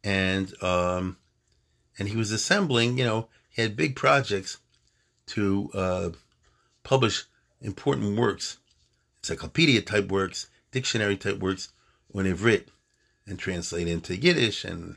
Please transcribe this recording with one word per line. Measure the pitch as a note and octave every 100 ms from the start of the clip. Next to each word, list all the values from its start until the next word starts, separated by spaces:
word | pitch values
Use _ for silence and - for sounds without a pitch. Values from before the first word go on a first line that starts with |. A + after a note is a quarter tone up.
And, | G#2 F#2+ F#2+ F#2+ F#2+ -
um, | F#2 F2+ F2+ F2+ F#2 F2 _ _ _ _ _ _ _ -
and | G2+
he | A2+
was | G#2+
assembling, | A2 - G3+ F#3 A#2+ A#2 B2
you |
know, | B2 A2 A#2 _ _
he | -
had | A2+ G#2+
big | D3+ B2+
projects | C3+ C#3+ - G2+ F#2 - _ _ _ _ _ _ -
to, | - G2+ G2 -
uh, | G2 F#2 F2+ F2+ E2 _ _ _ _ _ _
publish | - C3+ B2 - - _ _ _
important | A2+ F#2+ - C3+ G#2 G#2
works, | A#2 F#2 - - _ _ _ _ _ _
encyclopedia | - - E2 - D#3+ A#2
type | - G#2+ F#2
works, | G2 F#2+ - - _ _
dictionary | C3 C3 A#2 G#2 G2
type | G2+ G2
works | F#2+ F#2+ - _ _ _ _
on | G2+
Ivrit, | F#2+ F2+ A2 G#2 - _ _ _ _ _ -
and | F#2
translate | - F2 E2+ E2+ E2+
into | E2+ - F#2
Yiddish | D3+ E3+ A#2+ -
and | - E2+ E2+